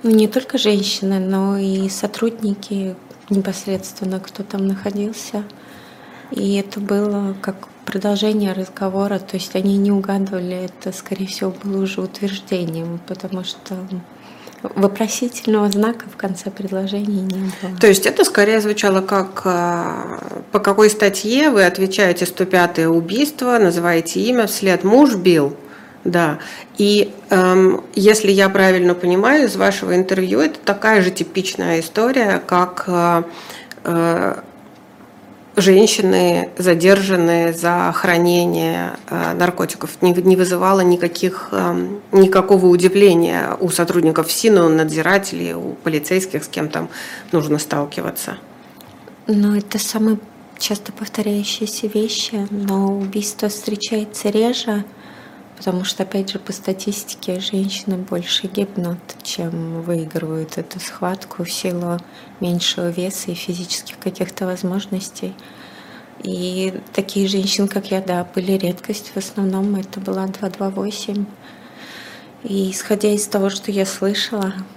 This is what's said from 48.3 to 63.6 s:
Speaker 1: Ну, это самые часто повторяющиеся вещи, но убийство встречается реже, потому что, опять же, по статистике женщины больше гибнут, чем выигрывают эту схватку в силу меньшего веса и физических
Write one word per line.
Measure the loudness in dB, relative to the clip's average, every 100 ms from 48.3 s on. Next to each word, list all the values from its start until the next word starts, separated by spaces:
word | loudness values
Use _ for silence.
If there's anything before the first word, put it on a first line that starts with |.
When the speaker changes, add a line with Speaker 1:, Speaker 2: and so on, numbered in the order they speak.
| -12 -14 -20 -20 -20 -20 -20 -20 -12 0
Speaker 1:
Ну, | 2 4 2
это | -2 -6
самые | -4 0 2 0 -4 -20 -20 -8
часто | -6 -4 -6
повторяющиеся | -12 -8 -4 -2 -2 -4 -6 -6 -4 -4
вещи, | -2 -2 -4 -4 -4 -4
но | -4 -2 0 0 0
убийство | -4 -4 -6 -4 -4
встречается | -4 -6 -6 -4 -4 -4 -4 0
реже, | 2 2 0 -2 -4 -4 -14 -20 -20 -20 -20 -20 -8
потому | -4 -2
что, | -4 -4
опять | -4 -2 -4
же, | -8
по | -10
статистике | -8 -6 -4 -4 -6 -10 -10 -8 -6
женщины | -4 -2 -4 -4 -4 -6
больше | -4 -6 -4 -4 -4
гибнут, | -4 -4 -4 -6 -6 -12 -16
чем | -12 -6 -6 -6 -6 -6
выигрывают | -4 -4 -4 -6 -6 -6 -6 -10
эту | -10 -12
схватку | -14 -6 -6 -6 -10 -10
в | -8
силу | -6 -6 -4 -4 -6 -8 -20 -20 -6
меньшего | -4 -2 -2 -2 -4
веса | -4 -6 -6 -8
и |
физических | -8 -8 -8